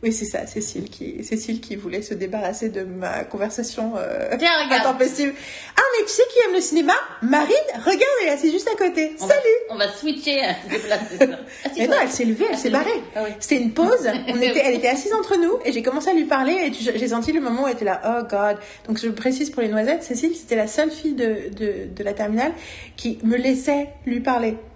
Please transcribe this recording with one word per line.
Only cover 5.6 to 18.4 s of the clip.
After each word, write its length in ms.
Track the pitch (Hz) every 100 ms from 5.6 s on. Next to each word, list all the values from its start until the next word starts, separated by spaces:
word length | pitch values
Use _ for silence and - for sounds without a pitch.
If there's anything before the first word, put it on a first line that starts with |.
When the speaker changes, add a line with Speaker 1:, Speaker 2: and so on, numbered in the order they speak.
| - 403
Speaker 1:
Ah, 60 | 523 480
mais 80 | 427
tu 60 |
sais 100 | - 508
qui 60 | 494 440
aime 60 |
le 60 | 370
cinéma ? 320 | - 311 294 440 - -
Marine, 320 | 233 285 302 508 622 240
regarde, 160 | 277 381 523 539
elle 60 | 359
est 40 |
assise 180 | 285 320
juste 160 | 339 427
à 40 | 440
côté. 340 | 370 339 311 311
Speaker 2:
On 60 | 302
va, 80 |
Speaker 1:
Salut. 120 | 285 494 440 -
Speaker 2:
on 80 | 214
va 160 | 202
switcher, 500 | - 302 294 - 277
euh, 100 | 233 180 202
de 60 | 202
place, 220 | 208 208 220
c'est 80 | 175
ça. 60 |
Speaker 1:
<laughs> 400 | - - - - -
Speaker 2:
Assieds-toi. 60 | -
Speaker 1:
Mais 100 | 233
non, 80 | 277
elle 60 | -
s'est 140 | -
levée, 220 | 233 220 427
elle 80 | 330
s'est 180 | 240
Speaker 2:
Assieds-toi. 40 | 254
Speaker 1:
barrée. 240 | 339 427 220
Speaker 2:
Ah 80 | 214 214
oui. 40 | 208
Speaker 1:
C'était 200 | - 277
une 120 | 240
pause. 340 | 226 339 480 262 190
Speaker 2:
<laughs> 100 | -
Speaker 1:
On 120 | 240
était, 220 | 247 240
elle 100 | 269 240
était 120 | 240
assise 240 | 277 403
entre 240 | 440 381 392
nous 220 | 339 440 -
et 60 |
j'ai 100 | 254
commencé 260 | 226 277 302
à 60 |
lui 100 | 349
parler 300 | 302 277 262 370
et 60 | 311
tu, 120 | -
j'ai 260 | 226 220 240
senti 240 | 233 233
le 100 | 311
moment 220 | 262 233
où 20 | 277
elle 80 |
était 100 | 240
là, « 160 | 208 185 214 240
Oh 40 | 233
God. » 300 | 202